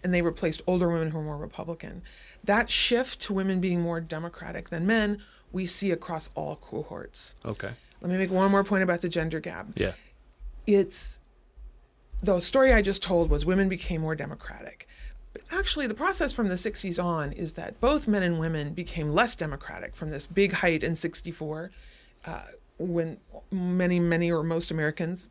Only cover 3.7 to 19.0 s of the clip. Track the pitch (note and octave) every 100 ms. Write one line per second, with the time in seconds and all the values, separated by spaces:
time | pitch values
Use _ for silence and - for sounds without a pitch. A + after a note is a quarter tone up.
3.7 | F3 E3+ E3+ E3 D#3 E3+ - - E3+ -
4.7 | E3 F3+ A3+ G#3 G#3 - - _ F#3 F3+
5.7 | - G3 E3+ - D#3+ - - D3+ D#3 -
6.7 | - D3 F2+ - - - - A#2 G#2+ G2+
7.7 | A#2+ - - F3 F#3 F#3+ F#3 F#3+ G3 G3
8.7 | G3 F#3 F3 F3 E3+ D#3+ D#3+ - - G#3
9.7 | - F#2+ - - - - _ - - -
10.7 | G3+ F#3+ - - - _ _ _ - -
11.7 | - _ _ _ - F#3+ F3+ F3 C4+ C4
12.7 | A3+ G3 G3 - F3 E3 D3 D3+ F#3 G3
13.7 | F#3 - E3 D#3 D#3 D3 - - - -
14.7 | - - - - - - - - F4+ -
15.7 | D4+ B3+ G#3+ E4 F#4+ D4+ - G#3 F3+ -
16.7 | - F#3+ E3+ F3+ E3 C#3+ - D#3+ E3 F#2
17.7 | - A#3+ D4 B3+ G#3 F3+ E3 E3 D#3+ D3
18.7 | D#3+ E3+ E3+